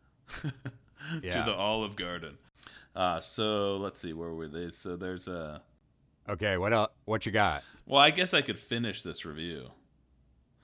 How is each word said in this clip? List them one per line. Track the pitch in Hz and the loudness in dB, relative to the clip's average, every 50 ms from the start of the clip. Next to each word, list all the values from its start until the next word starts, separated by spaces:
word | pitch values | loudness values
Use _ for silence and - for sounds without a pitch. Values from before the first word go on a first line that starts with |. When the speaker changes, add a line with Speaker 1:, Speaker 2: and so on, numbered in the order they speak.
| _ | _
Speaker 1:
<laughs> | _ _ _ _ - - - - | _ _ _ _ -14 -10 -8 -8
to | 147 - - - 135 - - - _ _ - 143 151 165 160 135 | -8 -8 -8 -10 -12 -12 -12 -18 _ _ -14 -10 -8 -6 -6 -4
Speaker 2:
Yeah. | 90 87 87 78 | -2 -2 0 0
Speaker 1:
the | - 101 | 0 0
Olive | 90 98 104 110 110 107 101 101 | 2 2 2 2 2 0 -4 -4
Garden." | 98 90 87 87 87 80 78 76 - - - _ - - - - - - - - | -6 -6 -6 -6 -6 -8 -10 -12 -16 -20 -20 _ -20 -20 -20 -20 -20 -20 -10 -2
Uh, | 95 92 90 85 82 | 0 2 2 2 0
so | - - - - 110 107 107 101 101 98 98 | -4 -6 -4 -2 0 2 2 2 2 0 0
let's | 98 98 95 92 - | -2 -4 -4 -6 -8
see, | - 87 78 | -8 -8 -6
where | 82 85 82 82 | -6 -6 -6 -6
were | 80 80 76 | -6 -6 -6
they? | 73 82 87 85 | -6 -6 -6 -6
So | - - - 98 87 | -8 -8 -8 -8 -6
there's | 85 95 92 92 87 - 92 | -4 -4 -6 -6 -6 -6 -6
a | 90 85 80 76 76 76 - _ _ _ _ _ _ _ _ _ _ _ _ - | -6 -6 -6 -6 -8 -10 -14 _ _ _ _ _ _ _ _ _ _ _ _ -6
Speaker 2:
Okay, | 101 87 107 104 95 | -4 0 2 2 2
what | 90 92 104 117 | 4 4 4 6
el-, | 110 104 - - _ _ | 4 4 2 0 _ _
what | - 110 107 - | -2 -2 -2 0
you | 110 98 | 2 4
got? | 107 104 92 78 71 - - - - - | 4 4 4 4 0 -4 -10 -18 -20 -4
Speaker 1:
Well, | - 131 139 | 4 8 8
I | 143 156 | 8 8
guess | 160 175 185 180 - | 8 4 2 4 4
I | 156 139 | 2 2
could | - 104 - | 2 -2 -6
finish | - - 120 117 117 110 95 - - | -4 -2 -2 0 0 -2 -2 -4 -6
this | 90 78 - - | -8 -8 -8 -8
review. | 87 73 76 82 87 82 71 60 62 - - _ _ _ _ _ _ _ _ _ _ _ _ _ _ _ _ | -8 -8 -6 -6 -6 -6 -8 -10 -14 -18 -20 _ _ _ _ _ _ _ _ _ _ _ _ _ _ _ _